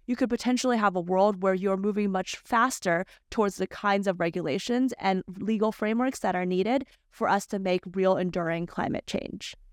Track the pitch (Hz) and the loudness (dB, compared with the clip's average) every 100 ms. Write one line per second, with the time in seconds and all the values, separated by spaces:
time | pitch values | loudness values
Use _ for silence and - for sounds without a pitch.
0 | - 247 247 240 240 254 254 240 208 185 | -4 0 0 0 0 0 2 2 2 0
1 | 175 185 202 196 190 190 196 190 202 208 | 0 4 4 4 2 2 0 0 0 0
2 | 208 190 190 - - 233 247 - 190 170 | 0 -2 -4 -8 -2 2 2 0 0 0
3 | 185 - - - 208 - 190 - 208 202 | -2 -12 -8 0 0 0 -6 -2 0 2
4 | 196 180 170 170 160 180 - 240 262 - | 0 0 -2 -2 -2 -2 0 0 0 0
5 | 196 190 180 185 202 220 214 - 214 226 | 0 0 -2 -8 -2 2 0 0 -2 0
6 | 254 254 202 180 180 180 190 262 262 _ | 0 -2 -2 0 0 0 2 0 -2 _
7 | _ - 226 202 - 202 190 180 - 185 | _ -2 0 0 0 -4 0 0 -2 0
8 | 190 185 180 175 165 165 170 - - - | 2 4 0 -2 -2 -2 -4 -4 -4 -4
9 | - - - - - - - | -4 -6 -6 -10 -14 -16 -18